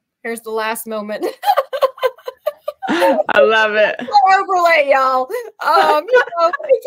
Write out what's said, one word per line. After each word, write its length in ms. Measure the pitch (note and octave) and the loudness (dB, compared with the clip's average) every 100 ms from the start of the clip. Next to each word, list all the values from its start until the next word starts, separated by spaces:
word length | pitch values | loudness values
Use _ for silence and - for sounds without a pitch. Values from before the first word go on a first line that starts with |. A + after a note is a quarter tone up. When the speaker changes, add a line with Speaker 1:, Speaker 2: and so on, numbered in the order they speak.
| _ _ | _ _
Speaker 1:
Here's 180 | A#3 A3+ | -12 -10
the 100 | A3+ | -8
last 360 | A3 A3 A3+ A3+ | -6 -4 -6 -8
moment. 400 | A3 G#3 G#3 D#4 | -10 -8 -8 -8
<laughs> 40 | - G5+ F#5 C5+ C5+ C5 - B4+ - - - - - - - F#5+ | -6 -2 -2 -2 -2 -4 -2 -4 -4 -12 -10 -10 -8 -12 -10 -6
Speaker 2:
I 520 | E4 C5+ - - - | 0 2 2 2 2
love 340 | G#4 A4 G#4+ | 4 4 2
it. 220 | G#4 G#3+ - B3 G#4 F#4+ | 2 0 -2 -2 2 4
Speaker 1:
Overlay, 580 | F#4+ F#4+ F4+ E4+ E4 C#4 | 2 2 0 2 2 2
y'all. 360 | C4+ C4 C4 C4 A#4 A4 - | 2 2 0 -2 -6 -10 -6
Um, 420 | - E4 D#4 D4+ F4+ | 0 2 2 0 2
you 140 | B4 - | 0 0
Speaker 2:
<laughs> 80 | E4+ | 0
Speaker 1:
know, 140 | E4+ C#5 | -2 -2
it's 220 | D5+ C5 | 0 0